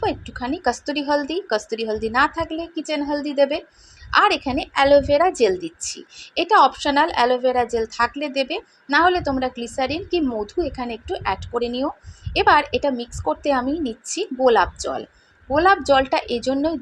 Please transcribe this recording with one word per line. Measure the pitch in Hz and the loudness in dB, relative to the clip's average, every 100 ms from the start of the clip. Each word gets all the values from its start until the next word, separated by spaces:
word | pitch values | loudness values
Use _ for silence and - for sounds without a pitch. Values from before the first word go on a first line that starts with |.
| 440 | -4
একটুখানি | - - - 247 330 262 | -4 -10 -10 -6 -2 -2
কস্তুরি | 240 - 294 | -2 -4 -4
হলদি, | 277 294 285 320 403 | 0 0 0 -6 -4
কস্তুরি | 214 - 226 226 | -4 -4 -6 -4
হলদি | 214 220 233 | -4 -2 2
না | 302 330 | 0 0
থাকলে | 320 320 339 | -6 -6 -8
কিচেন | 320 302 302 285 | -8 -6 -4 -2
হলদি | 294 285 277 | -4 -2 2
দেবে। | 277 311 - _ - - - - | 2 2 -8 _ -20 -20 0 2
আর | 403 330 | 4 2
এখানে | - 262 - - | -2 -4 -4 0
অ্যালোভেরা | 277 285 277 285 359 330 | 6 6 6 4 2 2
জেল | 226 180 | 2 0
দিচ্ছি, | 170 - - - - - - - | -6 -10 -12 -12 -16 -20 -10 -6
এটা | 339 415 302 | 2 6 4
অপশনাল, | - 302 277 311 - | 4 0 2 2 2
অ্যালোভেরা | 240 254 254 247 240 | 2 2 2 0 0
জেল | 233 220 - | -2 -4 -2
থাকলে | 233 285 294 269 | -4 -2 -4 -2
দেবে, | 269 339 - _ - | -4 -6 -10 _ -2
না | 285 349 | 2 4
হলে | 359 339 | 2 0
তোমরা | 262 254 254 | -2 -2 -6
গ্লিসারিন | 233 - 262 302 392 | -8 -4 -4 -4 -4
কি | 349 277 | -2 0
মধু | 226 208 - 320 | -2 -4 -4 -4
এখানে | 262 240 226 | -6 -8 -8
একটু | - 359 | -8 -6
অ্যাড | - 190 - | -4 -4 -6
করে | 233 240 | -4 -4
নিও। | 240 277 - - - - - | -2 -4 -6 -16 -14 -6 0
এবার | 415 320 294 - | 4 4 4 -2
এটা | 285 247 | -2 -4
মিক্স | 233 - - | -6 -8 -6
করতে | 302 302 269 | -4 0 0
আমি | 247 311 | 0 -2
নিচ্ছি | 277 220 - - 370 254 | -4 -6 -10 -8 -6 0
গোলাপ | 254 220 175 - | 4 4 4 -2
জল। | - 131 107 _ _ _ - | -8 -8 -10 _ _ _ -4
গোলাপ | 277 349 392 269 | 2 4 2 4
জলটা | 269 269 - - | 2 4 -2 -2
এই | 240 233 | -4 -2
জন্যই | 269 302 320 | -2 -2 -2